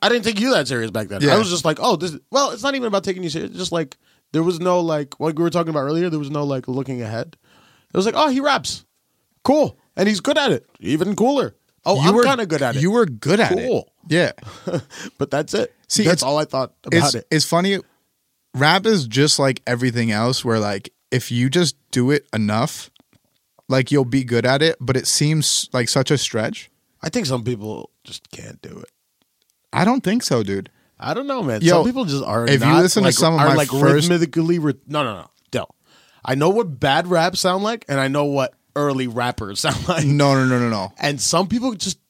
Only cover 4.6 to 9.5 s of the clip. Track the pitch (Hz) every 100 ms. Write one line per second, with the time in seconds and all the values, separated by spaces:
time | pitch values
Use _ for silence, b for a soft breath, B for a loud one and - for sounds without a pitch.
4.6 | 180 180 170 151 143 - 160 156 170 175
5.6 | 165 151 135 165 180 156 139 147 143 131
6.6 | 127 127 135 123 110 113 165 - b b
7.6 | b b b 175 208 247 302 262 285 262
8.6 | - - - _ _ _ _ _ -